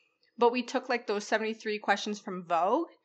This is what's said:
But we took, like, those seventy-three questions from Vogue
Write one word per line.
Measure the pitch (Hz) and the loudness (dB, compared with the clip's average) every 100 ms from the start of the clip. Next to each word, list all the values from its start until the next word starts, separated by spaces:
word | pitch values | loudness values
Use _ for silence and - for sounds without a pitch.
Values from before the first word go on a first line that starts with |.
| _ _ _ - | _ _ _ 2
But | 233 | 4
we | 247 | 4
took, | 240 262 262 | -2 -4 -2
like, | 240 240 | -4 -2
those | 208 - | -4 0
seventy-three | 220 220 220 220 208 | 0 0 -4 -4 -4
questions | 214 202 214 208 | 0 0 0 -6
from | - 185 170 | -6 -8 -2
Vogue | 170 180 277 339 - | 0 2 2 0 -10